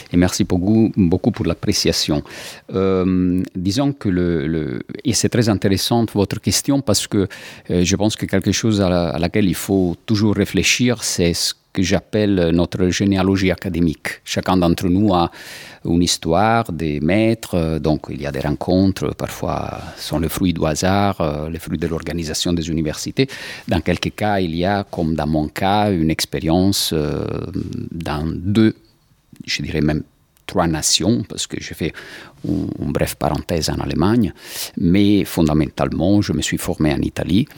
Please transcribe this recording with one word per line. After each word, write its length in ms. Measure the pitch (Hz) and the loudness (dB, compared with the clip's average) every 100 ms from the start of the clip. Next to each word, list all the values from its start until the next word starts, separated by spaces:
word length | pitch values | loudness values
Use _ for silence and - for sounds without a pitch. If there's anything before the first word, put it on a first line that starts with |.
| - | -2
et 60 | 90 | 2
merci 280 | 90 - | 2 0
beaucoup, 460 | 95 90 92 110 110 - | 0 0 2 4 4 4
beaucoup 360 | 92 90 - | 2 4 0
pour 120 | - | 0
l'appréciation. 800 | 85 82 - - - 82 - 76 - - - - - | -2 -2 -2 0 0 0 0 -2 -4 -12 -16 -16 -6
Euh, 680 | 95 95 95 92 92 90 90 90 92 | -2 0 2 2 2 2 0 -2 -4
disons 360 | 90 101 143 | -2 0 -2
que 160 | 139 107 | -2 -2
le, 380 | 90 87 85 71 | 0 2 0 0
le, 360 | 82 73 60 - - | -2 -2 -6 -8 -6
et 100 | - | -2
c'est 140 | 107 104 | 0 2
très 200 | 113 113 | 2 2
intéressant 580 | 98 107 95 - 120 113 | 2 2 0 2 0 2
votre 260 | 104 98 104 | 0 0 0
question 400 | - 101 - 139 | -2 0 0 0
parce 280 | 131 101 - | 2 0 0
que, 180 | 110 92 - - - - | 0 0 -4 -16 -18 -2
euh, 120 | 90 | 0
je 140 | 87 92 | 2 2
pense 180 | 104 | 0
que 100 | - | 0
quelque 280 | 92 98 98 | -2 0 2
chose 280 | 95 117 104 | 0 2 2
à 80 | 95 | 4
la, 200 | 90 85 | 2 0
à 100 | 71 | 0
laquelle 280 | 85 - 101 | 0 2 0
il 80 | 80 | 0
faut 400 | - 98 90 82 - | 0 2 2 -2 -2
toujours 300 | 107 107 98 | 2 2 2
réfléchir, 640 | 98 90 - - 123 117 | 2 2 0 2 2 0
c'est 320 | - - 87 | -2 0 2
ce 200 | 85 - - _ | 2 -2 -6 _
que 100 | - | -2
j'appelle 680 | 90 92 - 110 107 98 85 | 0 0 0 0 2 2 4
notre 360 | 85 85 - 92 | 2 2 0 0
généalogie 600 | 87 98 95 92 98 92 | 2 2 2 4 4 2
académique. 680 | 85 98 82 85 73 - - | 0 -2 0 0 0 -8 -10
Chacun 340 | - - - 92 | -6 -4 0 2
d'entre 300 | 85 85 92 | 2 2 2
nous 260 | 90 104 | 2 2
a 200 | 90 85 - - - - - | 2 0 -4 -16 -18 -18 -10
une 200 | - 85 | -2 2
histoire, 640 | 87 - 78 82 107 113 113 | 2 0 0 2 4 2 0
des 300 | 80 80 73 | -4 -4 -2
maîtres, 560 | 73 98 113 117 - 92 | 0 2 2 0 -2 -2
euh, 220 | 82 80 | 0 0
donc 260 | 76 76 - | 0 -2 -4
il 120 | 76 | -8
y 40 | 69 | -6
a 40 | |
des 100 | 69 | -4
rencontres, 720 | 73 71 - 90 98 95 - 73 | -4 -4 0 2 2 2 -4 -4
parfois 640 | - - - 73 71 - 85 - | -8 -6 -4 -4 -6 -8 -12 -12
sont 240 | - 78 | -6 -2
le 80 | 80 | -2
fruit 240 | - 95 | 0 0
du 120 | 87 | 0
hasard, 560 | 80 78 92 98 101 95 | 0 0 2 2 2 0
euh, 280 | 80 73 76 | -2 -2 -6
le 100 | 80 | -8
fruit 200 | - 82 | -6 -4
de 100 | 82 | -4
l'organisation 640 | 80 - 85 80 78 90 | -4 -6 -6 -6 -4 0
des 160 | 85 80 | 0 0
universités. 580 | 80 78 76 - - 135 - - - - | -2 -2 -4 -6 -2 -2 -2 -14 -14 -2
Dans 140 | 90 | 0
quelques 340 | - 85 - | 0 -2 -2
cas, 240 | - 107 101 | -2 -2 0
il 160 | 92 | 0
y 100 | 80 | 0
a, 200 | 87 101 | 0 0
comme 320 | 101 - 82 80 | -2 -2 -2 0
dans 100 | 76 | 0
mon 220 | 78 73 | 0 -2
cas, 420 | - 95 104 104 | -2 0 2 2
une 220 | 95 80 | 2 2
expérience, 800 | 78 - 71 80 85 95 98 - | 0 -2 -4 0 4 4 2 0
euh, 340 | 82 73 73 76 76 78 - - - - | 0 -2 -2 -4 -6 -6 -6 -6 -8 -10
dans 340 | 82 82 76 80 | -8 -6 -4 -4
deux, 440 | 82 90 104 110 - _ _ _ _ _ - | -4 0 4 4 2 _ _ _ _ _ -18
je 180 | - - | -8 -6
dirais 180 | 73 76 | -4 0
même 240 | 76 76 - _ _ _ - | 0 0 -4 _ _ _ -6
trois 220 | 95 87 | 0 0
nations, 560 | 76 - - 80 120 117 | 0 0 0 2 0 -2
parce 200 | - - | -8 -8
que 120 | - | -8
j'ai 140 | - | -10
fait 180 | - 82 - - - - - - | -6 -6 -6 -14 -18 -20 -12 -4
une, 220 | 85 - - | -4 -4 -4
une 120 | 73 | -4
brève 240 | - - - | -2 -2 -2
parenthèse 520 | 73 76 - 85 73 | -2 -2 -2 -2 -2
en 120 | 71 | -4
Allemagne, 520 | 71 69 87 120 101 - - - - - | -4 0 2 4 2 -2 -14 -12 -10 -2
mais 480 | 85 90 101 104 | 2 4 4 4
fondamentalement, 1000 | - - 80 76 73 - 71 - 85 101 | 2 2 2 2 0 0 -2 0 2 2
je 100 | 101 | 2
me 80 | 78 | 0
suis 160 | 73 82 | -2 -4
formé 380 | - 85 78 | -4 0 0
en 60 | 69 | 0
Italie 480 | - - - 92 143 | -2 -2 0 0 0